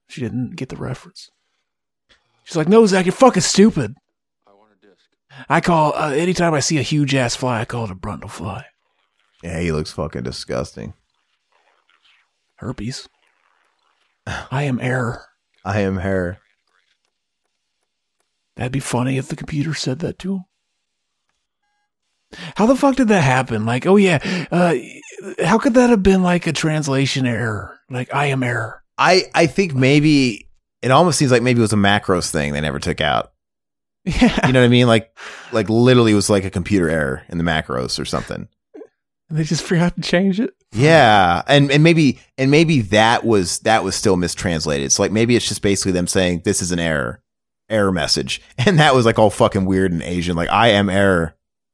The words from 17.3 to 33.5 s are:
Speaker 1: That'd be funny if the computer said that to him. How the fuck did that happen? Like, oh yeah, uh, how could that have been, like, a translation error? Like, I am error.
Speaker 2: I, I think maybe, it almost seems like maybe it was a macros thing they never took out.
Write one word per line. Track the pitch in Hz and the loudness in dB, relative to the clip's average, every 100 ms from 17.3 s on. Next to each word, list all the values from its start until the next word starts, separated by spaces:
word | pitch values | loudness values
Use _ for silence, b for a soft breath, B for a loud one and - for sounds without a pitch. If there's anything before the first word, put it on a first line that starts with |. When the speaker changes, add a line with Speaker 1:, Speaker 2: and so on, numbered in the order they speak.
| _ _ _ _ _ _ _ _ _ _ _ _ - | _ _ _ _ _ _ _ _ _ _ _ _ -10
Speaker 1:
That'd | 123 | -8
be | 135 | -6
funny | - 120 127 135 | -4 -4 -2 -4
if | 131 | -6
the | 156 | -10
computer | - 147 160 | -8 -6 -4
said | 147 147 139 | -6 -6 -6
that | 165 - | -8 -8
to | 185 196 | -8 -8
him. | 180 _ _ _ _ _ _ _ _ _ _ _ _ _ _ _ _ _ _ B 175 - | -10 _ _ _ _ _ _ _ _ _ _ _ _ _ _ _ _ _ _ B -10 0
How | 220 | 2
the | 269 | 2
fuck | 277 262 | 2 2
did | 226 | 2
that | 202 | 2
happen? | 135 127 127 110 | 2 2 0 -2
Like, | 113 123 180 | -2 -2 2
oh | 202 | 4
yeah, | 190 151 196 180 B | 4 2 -2 -6 B
uh, | 170 175 143 - - - - - - | 0 0 0 -6 -16 -20 -18 -14 -6
how | 180 220 | 0 0
could | - | 2
that | 240 247 | 2 4
have | 226 | 4
been, | 190 190 | 4 4
like, | 180 175 170 | 2 0 -2
a | |
translation | 151 160 156 143 135 135 139 127 | -2 -2 -2 -2 -2 -2 -2 -2
error? | 110 117 104 92 - - | -2 -4 -6 -10 -18 -12
Like, | 127 123 | -10 -6
I | 139 143 | -4 -2
am | 135 | -2
error. | 123 120 110 - _ - | -4 -4 -8 -12 _ -2
Speaker 2:
I, | 143 185 - | 2 2 0
I | 139 165 | 0 0
think | - 190 | 0 -2
maybe, | 131 131 147 151 143 127 101 - _ _ _ | 0 2 4 4 4 2 -4 -12 _ _ _
it | 120 | 0
almost | 135 175 135 | 2 2 2
seems | 135 | 2
like | 123 | 2
maybe | 123 120 | 2 2
it | |
was | 110 | 2
a | 107 | 2
macros | 101 101 - 90 - | 2 2 0 -2 -2
thing | 80 73 | -4 -4
they | 71 | -4
never | 76 69 | -4 -4
took | 87 78 | -6 -4
out. | 76 58 - _ _ | -2 -2 -4 _ _